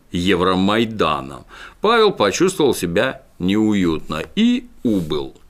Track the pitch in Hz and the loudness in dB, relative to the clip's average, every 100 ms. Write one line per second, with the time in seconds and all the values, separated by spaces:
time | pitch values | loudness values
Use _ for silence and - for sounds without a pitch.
0 | - 87 90 87 92 92 98 110 113 107 | -8 -4 0 2 2 2 2 0 -2 -2
1 | 80 71 67 65 - - - - 202 226 | -2 -2 -6 -16 -20 -20 -20 -4 0 2
2 | 214 208 202 190 180 180 139 98 87 87 | 2 2 0 2 0 2 0 0 -2 0
3 | 131 - _ - 90 107 107 104 87 76 | 0 -4 _ -6 0 2 2 2 0 -2
4 | - 78 78 202 233 247 - - 120 98 | -6 -8 -6 0 2 0 -6 -6 -2 -2
5 | 78 76 67 - | -2 -6 -6 -14